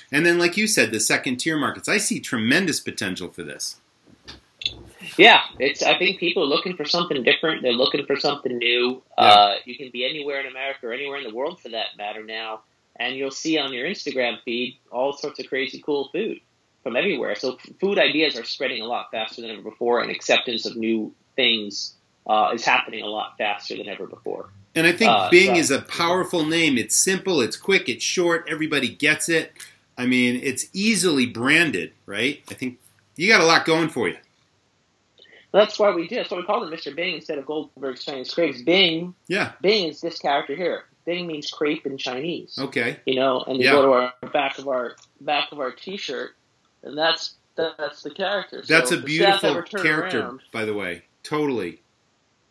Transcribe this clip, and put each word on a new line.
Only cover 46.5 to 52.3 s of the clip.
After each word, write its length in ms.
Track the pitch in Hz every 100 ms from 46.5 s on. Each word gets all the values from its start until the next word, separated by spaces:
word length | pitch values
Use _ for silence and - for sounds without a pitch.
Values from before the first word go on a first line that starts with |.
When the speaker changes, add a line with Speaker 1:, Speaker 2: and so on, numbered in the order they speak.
| _ _ _
Speaker 2:
and 160 | - 147
that's, 380 | 160 160 - - _
that's 480 | - 160 156 147 -
the 80 | 147
character. 520 | - 190 202 - -
So 100 | -
Speaker 1:
That's 160 | 160 127
a 60 | 160
Speaker 2:
if 80 |
the 120 | 143 160
staff 240 | 196 196
Speaker 1:
beautiful 100 | -
Speaker 2:
ever 120 | 170
turn 200 | - 202
Speaker 1:
character, 380 | 156 156 185 120
Speaker 2:
around 200 | 120 131 _
Speaker 1:
by 120 | 110 107
the 80 |
way. 280 | 104 92 85 - _
Totally. 580 | - 151 143 117 87 78 _ _ _ _ _